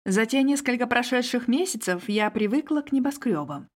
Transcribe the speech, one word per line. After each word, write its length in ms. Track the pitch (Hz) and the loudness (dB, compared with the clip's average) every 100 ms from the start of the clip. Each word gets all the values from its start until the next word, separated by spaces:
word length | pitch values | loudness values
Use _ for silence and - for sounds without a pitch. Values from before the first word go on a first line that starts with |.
| - | 0
За 220 | 190 226 | 2 2
те 160 | 269 | 2
несколько 420 | 269 277 277 247 247 | 2 2 0 -2 0
прошедших 640 | 240 247 254 247 247 240 | 0 0 0 0 -2 2
месяцев 600 | 262 370 220 - 180 - | 0 0 -2 -2 -2 0
я 220 | 208 214 | 0 0
привыкла 520 | 214 214 262 302 302 | 2 0 0 0 -2
к 100 | 285 | 0
небоскребам, 800 | 269 269 277 247 165 147 143 - | 0 0 -2 -2 -2 -4 -10 -12